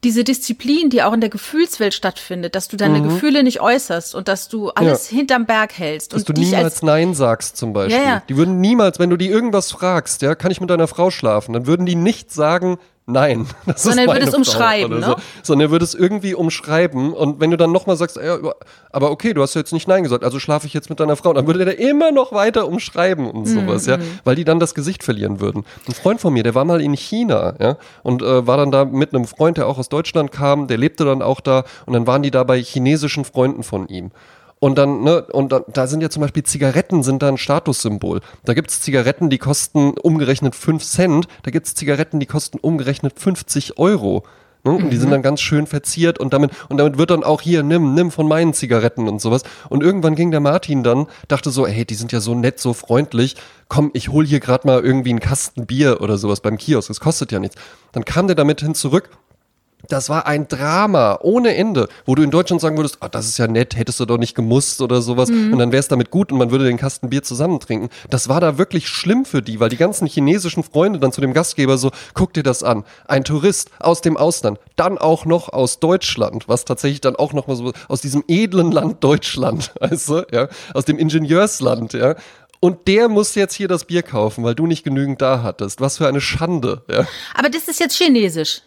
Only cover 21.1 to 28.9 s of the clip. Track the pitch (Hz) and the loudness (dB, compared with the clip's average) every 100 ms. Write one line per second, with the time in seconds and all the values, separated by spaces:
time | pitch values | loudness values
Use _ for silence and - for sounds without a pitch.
21.1 | 147 175 143 143 175 185 185 254 294 320 | 2 2 2 2 2 0 2 2 4 4
22.1 | 285 254 208 214 220 170 175 - - 180 | 4 0 2 2 2 -2 -4 -6 0 0
23.1 | 175 120 110 214 220 190 175 - 135 165 | 0 -4 -4 -2 0 0 -2 0 -2 -2
24.1 | 180 - 139 160 165 165 - 143 190 - | -4 -2 0 2 2 2 -2 -6 -6 -4
25.1 | 110 101 101 101 101 98 - - 123 180 | -2 -2 -2 -4 -4 -10 -16 -12 -2 0
26.1 | 226 180 131 113 117 147 170 147 143 - | 0 0 2 2 0 2 0 0 -4 -4
27.1 | 214 233 113 87 - 110 147 - - - | -4 0 0 0 0 -2 -2 -10 -10 -4
28.1 | 123 - 131 123 135 139 135 139 | -2 2 2 2 2 2 2 2